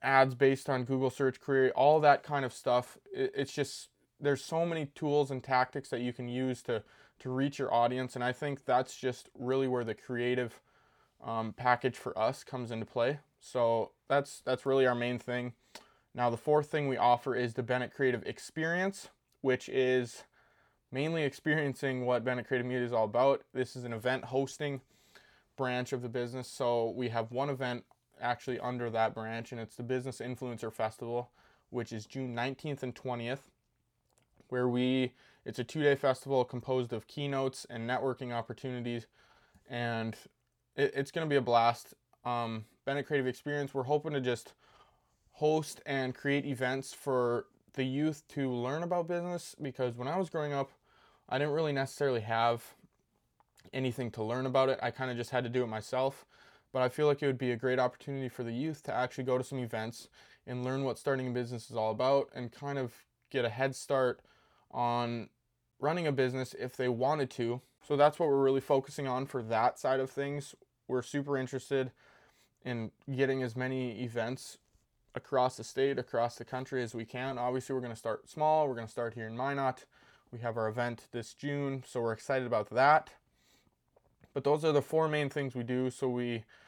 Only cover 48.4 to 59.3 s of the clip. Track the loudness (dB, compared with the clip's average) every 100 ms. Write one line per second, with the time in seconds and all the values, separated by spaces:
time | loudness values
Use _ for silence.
48.4 | -2 -2 -2 -2 0 -2 0 -2 -2 -6
49.4 | -8 -10 -8 -2 -4 -2 -4 -2 -2 -2
50.4 | -2 -2 -4 _ _ _ _ _ -4 -2
51.4 | 0 0 0 0 -2 0 2 2 2 4
52.4 | 4 2 -4 -20 _ _ _ _ _ _
53.4 | _ _ -10 -4 -2 -2 -6 -4 -2 -2
54.4 | 2 4 4 2 -2 -2 -4 -4 -2 -2
55.4 | 0 0 0 -2 -4 0 0 -2 -16 _
56.4 | -20 _ _ 0 0 4 4 4 2 0
57.4 | 0 0 2 4 2 0 -8 -6 -6 -6
58.4 | -6 -2 -4 -4 -4 -2 -2 -2 0